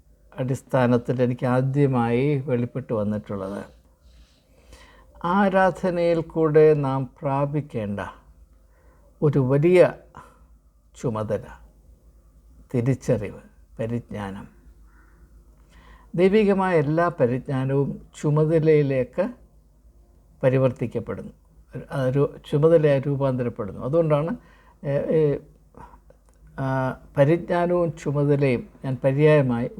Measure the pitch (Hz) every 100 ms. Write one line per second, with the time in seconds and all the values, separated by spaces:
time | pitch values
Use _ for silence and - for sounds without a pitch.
0 | _ _ _ - 127 131 - 135 123 123
1 | 120 127 123 123 131 127 131 139 139 127
2 | 117 120 143 143 143 123 120 131 123 113
3 | 104 104 - 101 95 101 - - _ _
4 | _ - _ _ _ _ _ - - -
5 | _ - 170 196 196 190 185 - 185 175
6 | 170 165 165 165 160 151 156 151 135 135
7 | 131 - 143 135 143 147 147 120 104 101
8 | 87 - - - - _ _ _ _ _
9 | _ _ 156 139 127 139 165 180 151 -
10 | - - - _ _ _ _ _ _ -
11 | 131 107 104 104 - - - _ _ _
12 | _ _ _ _ _ - - 127 120 127
13 | - 113 98 - - _ _ - 113 120
14 | - 107 98 98 147 _ - - _ _
15 | _ _ - - _ _ _ - - -
16 | - 165 190 214 202 196 185 170 143 160
17 | 175 165 123 123 - 135 135 139 139 -
18 | - - 151 151 156 165 156 151 139 135
19 | 123 - 208 - - _ _ _ _ _
20 | _ _ _ _ 139 131 131 123 120 120
21 | 107 101 101 - _ _ _ 135 - 147
22 | 127 139 143 - - 151 160 170 151 139
23 | 143 139 139 127 120 110 101 98 104 165
24 | 160 147 160 247 - _ _ _ 151 143
25 | - 160 151 139 - _ _ - - -
26 | _ _ _ _ - - 135 131 131 -
27 | - - 143 175 180 175 175 175 170 147
28 | - 143 143 143 139 120 107 - 135 127
29 | 139 135 151 151 131 117 123 -